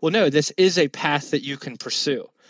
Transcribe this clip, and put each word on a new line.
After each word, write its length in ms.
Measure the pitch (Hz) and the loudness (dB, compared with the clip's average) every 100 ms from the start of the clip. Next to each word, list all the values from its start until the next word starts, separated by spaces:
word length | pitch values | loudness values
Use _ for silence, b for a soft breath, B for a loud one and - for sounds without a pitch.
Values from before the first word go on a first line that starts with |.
"Well, 100 | 160 | 0
no, 180 | 214 165 | 2 4
this 220 | 143 147 - | 2 0 2
is 220 | 185 175 | 4 4
a 80 | 147 | 0
path 440 | - 156 147 147 | 0 -2 -2 -2
that 120 | 143 | -6
you 140 | 139 139 | -4 -10
can 200 | 139 117 | -12 -12
pursue." 500 | 127 - 151 127 90 _ | -8 -4 -2 -4 -6 _